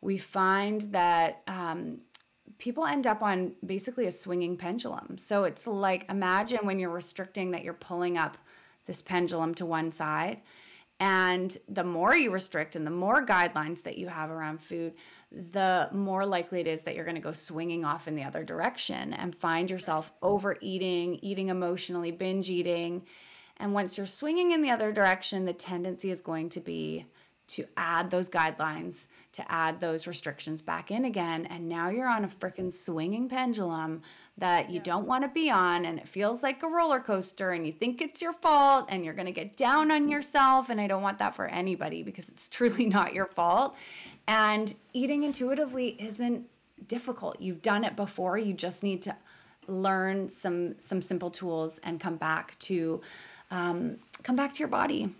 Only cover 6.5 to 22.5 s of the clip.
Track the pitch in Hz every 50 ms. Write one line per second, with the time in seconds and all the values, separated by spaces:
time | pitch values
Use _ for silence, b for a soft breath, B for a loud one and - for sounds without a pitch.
6.5 | 247 233 208 202 190 190 185 175 170 175 170 - - - 190 190 - 208 190 185
7.5 | 180 170 - 175 170 - - - 185 175 180 175 175 170 160 143 - - B B
8.5 | B B B B B B _ - 185 - - - 185 180 175 170 175 165 165 165
9.5 | 170 165 185 165 165 160 160 165 160 - 160 151 151 156 160 185 226 208 - B
10.5 | B B B B B B B B B _ 185 196 190 185 185 185 180 180 185 185
11.5 | - - - - 202 190 175 180 175 165 175 208 269 339 294 233 185 190 185 -
12.5 | - 170 156 156 - 170 156 151 165 175 185 196 233 285 277 233 208 180 175 175
13.5 | 175 156 151 151 170 165 - 175 - - 185 175 170 160 156 156 160 160 160 156
14.5 | 156 160 156 - - 170 165 165 165 B B B B B B B - - 190 170
15.5 | 175 196 190 185 185 180 156 - - 196 202 196 190 185 196 202 196 175 170 -
16.5 | - 180 170 165 160 160 160 170 - - 165 170 165 160 151 156 156 156 - -
17.5 | 170 156 165 175 170 170 165 147 147 165 - 165 156 151 135 139 139 156 160 -
18.5 | 170 165 165 233 247 - - - - - - 143 - - - 180 170 - - 170
19.5 | 165 165 175 180 185 185 175 - 160 156 156 - _ _ - 180 202 202 190 202
20.5 | 175 - - 190 185 185 185 185 180 175 175 175 175 - - 196 196 190 196 190
21.5 | 185 185 - 175 175 185 - - 180 175 170 170 170 170 190 185 190 196 190 180